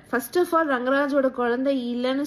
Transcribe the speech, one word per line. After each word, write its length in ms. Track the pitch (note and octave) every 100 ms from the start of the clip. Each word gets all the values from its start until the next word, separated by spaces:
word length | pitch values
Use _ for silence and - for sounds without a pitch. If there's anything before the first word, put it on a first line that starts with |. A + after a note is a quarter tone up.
| -
First 260 | A#3+ B3+ F4+
of 120 | F4
all, 140 | E4 D#4
ரங்கராஜோட 600 | B3+ B3+ C#4 C#4+ C#4+ C4
குழந்தை 420 | B3+ A#3+ A#3+ C4+ C#4 A#3+
இல்லைன்னு 380 | A#3+ B3+ C4+